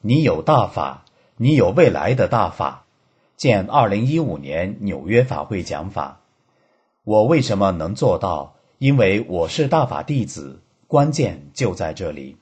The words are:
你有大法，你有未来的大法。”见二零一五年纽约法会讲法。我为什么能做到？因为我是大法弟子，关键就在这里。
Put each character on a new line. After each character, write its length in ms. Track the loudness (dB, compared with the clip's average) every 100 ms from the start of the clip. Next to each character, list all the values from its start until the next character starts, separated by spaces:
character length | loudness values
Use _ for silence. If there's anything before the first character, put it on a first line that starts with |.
你 200 | 2 2
有 200 | 2 0
大 260 | 2 2 2
法， 360 | -4 -6 -8 _ _ _ _
你 200 | 2 4
有 140 | 4
未 200 | 6 4
来 240 | 4 -2
的 140 | 0 0
大 200 | 0 -2
法。” 360 | -2 -6 -6 _ _ _ _ _ _
见 300 | 0 0 2
二 220 | 2 2
零 180 | 0 0
一 120 | 0
五 180 | -2 -6
年 400 | -6 -4 -4 -6
纽 280 | -6 -6 2
约 160 | 2
法 200 | 2 -2
会 180 | -6 -6
讲 260 | -6 -8 -8
法。 320 | -8 -8 -10 _ _ _ _ _ _ _ _
我 200 | 0 2
为 160 | 4 2
什 160 | 2 0
么 160 | 0
能 220 | 0 -6
做 240 | 0 0 0
到？ 380 | -2 -4 -8 _ _ _
因 220 | 2 4
为 260 | 4 2 -2
我 220 | -2 -2
是 180 | -2 0
大 200 | 2 0
法 160 | -4
弟 240 | -4 -4 -4
子， 340 | -10 -16 -18 _ _ _
关 240 | 2 2
键 360 | 0 -4 -4 -16
就 200 | -6 -4
在 200 | -4 -8
这 160 | -6 -10
里。 260 | -10 -16 -20